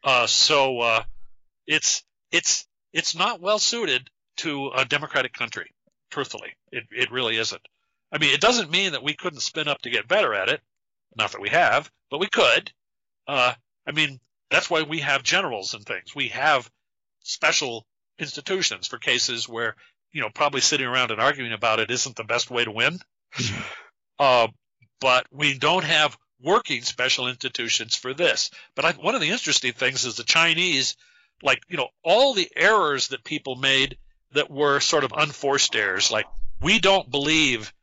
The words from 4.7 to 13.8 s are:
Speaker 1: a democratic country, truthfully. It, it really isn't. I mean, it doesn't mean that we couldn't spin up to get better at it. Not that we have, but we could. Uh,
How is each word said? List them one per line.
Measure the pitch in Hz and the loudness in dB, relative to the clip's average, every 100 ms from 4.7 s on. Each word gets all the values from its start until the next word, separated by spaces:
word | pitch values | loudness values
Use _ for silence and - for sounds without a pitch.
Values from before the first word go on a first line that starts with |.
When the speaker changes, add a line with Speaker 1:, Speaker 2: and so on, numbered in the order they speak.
| 127 | -2
Speaker 1:
a | 131 | 0
democratic | 147 147 147 127 | -2 -2 -2 -2
country, | - 120 110 - _ _ _ _ | -4 -8 -8 -14 _ _ _ _
truthfully. | - 135 - - - _ | -8 -8 -8 -16 -18 _
It, | 120 110 | -14 -12
it | 113 123 | -4 -4
really | 123 120 113 | -2 -2 -2
isn't. | 113 90 - _ _ _ _ | -2 -6 -14 _ _ _ _
I | 151 | -2
mean, | 151 143 | 2 4
it | |
doesn't | 208 247 165 | 4 2 0
mean | 175 196 | -2 -2
that | 143 | -2
we | 135 151 | -6 -6
couldn't | 185 143 | -6 -6
spin | - - 151 | -8 -4 -4
up | 139 | -4
to | - | -2
get | 117 107 | -4 0
better | 190 175 104 | 2 2 0
at | 95 | 0
it. | 151 _ _ _ _ _ 113 | -2 _ _ _ _ _ -6
Not | 104 | -4
that | 104 | -4
we | 101 | -2
have, | 151 160 120 151 _ _ | 2 4 2 -2 _ _
but | 143 | -6
we | 196 | -2
could. | - 151 120 - _ _ _ _ _ - | 2 4 4 0 _ _ _ _ _ -6
Uh, | 139 123 120 _ _ | 2 2 0 _ _